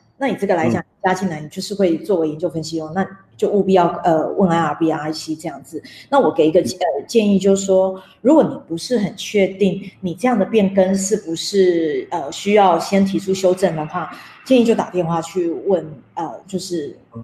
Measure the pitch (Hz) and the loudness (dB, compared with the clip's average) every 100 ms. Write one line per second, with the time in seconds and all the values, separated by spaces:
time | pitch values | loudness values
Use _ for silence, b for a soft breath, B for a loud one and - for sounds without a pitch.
0 | _ - 262 196 196 180 160 143 - _ | _ -6 -4 -2 -2 0 0 -2 -4 _
1 | 185 185 190 156 151 - - 196 190 160 | -2 -2 -2 -6 -12 -12 -10 -2 0 0
2 | - 185 160 151 170 160 156 160 156 175 | -2 -2 -2 -4 -6 -6 -6 -8 -6 -6
3 | 190 - _ - 185 208 190 185 170 - | -6 -8 _ -4 0 0 4 4 4 2
4 | 185 160 139 - 190 165 160 147 160 147 | 0 2 0 0 2 2 0 0 -2 -2
5 | 151 156 - 156 165 135 - 156 B B | -4 -8 -8 -8 -8 -12 -12 -14 B B
6 | B 277 175 - 156 175 - - 175 - | B 2 2 4 4 4 2 -2 -4 -4
7 | - 233 208 196 196 196 196 190 190 190 | 0 2 4 4 4 2 4 2 2 -2
8 | B B 226 311 185 - - 165 - 247 | B B 4 4 4 0 -8 -8 -4 -2
9 | 185 - - 214 185 190 196 180 B B | -2 -6 -4 0 0 2 0 0 B B
10 | 185 165 247 233 185 220 190 196 185 196 | -8 -4 -2 0 0 2 2 2 0 0
11 | 190 214 160 165 - 202 185 170 160 139 | -2 -4 -4 -8 -4 2 2 2 0 -4
12 | - 175 143 - 202 208 190 165 - 196 | -6 -6 -6 -8 2 4 6 4 2 0
13 | 196 196 190 190 185 185 190 160 151 180 | 2 0 -2 0 0 2 0 -2 -6 -8
14 | 156 B B B - 262 226 214 - 180 | -10 B B B 2 4 4 2 0 -2
15 | 165 165 160 185 170 143 147 180 156 151 | -2 -2 -4 -4 -4 -4 0 -2 -2 -14
16 | _ - 160 110 - 185 - 175 143 - | _ -10 -8 -10 -10 -10 -6 -8 -8 -12
17 | _ 117 | _ -10